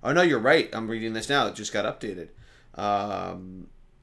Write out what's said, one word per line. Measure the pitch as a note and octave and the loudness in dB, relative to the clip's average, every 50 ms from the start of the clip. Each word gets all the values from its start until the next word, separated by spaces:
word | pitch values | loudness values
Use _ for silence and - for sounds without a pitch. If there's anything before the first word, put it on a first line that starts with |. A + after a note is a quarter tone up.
| - | -2
oh, | A#2+ C#3+ | 2 4
no, | E3+ | 6
you're | F3+ E3+ C#3+ A#2 | 6 6 4 4
right. | G#2+ B2+ D#3 E3 - - - | 6 6 6 6 4 0 -4
I'm | A2+ A2+ A2 | -6 -4 -4
reading | A2+ A2+ A2 A2+ A2 | -4 -4 -4 -4 -4
this | A2 A2 - | -4 -2 0
now. | C#3+ C#3+ B2 G#2 | 2 2 2 0
It | G#2 | -2
just | - G#2+ - - | -6 -10 -4 -2
got | G#2+ G2+ | -2 -2
updated. | A2 - - - A2 F#2+ F2+ E2 - - - - - - - - - - | -2 -4 -6 -8 -8 -8 -8 -12 -14 -16 -20 -20 -20 -20 -20 -20 -18 -10
Um, | - G2 G#2 G2+ G2+ G2+ G#2 G2 F#2 F#2 F#2 F2+ F#2 F#2 F#2 F#2 F#2 F2+ - - - - _ _ _ | -4 -2 0 0 0 0 -2 -4 -6 -6 -6 -8 -10 -12 -14 -14 -16 -16 -18 -20 -20 -20 _ _ _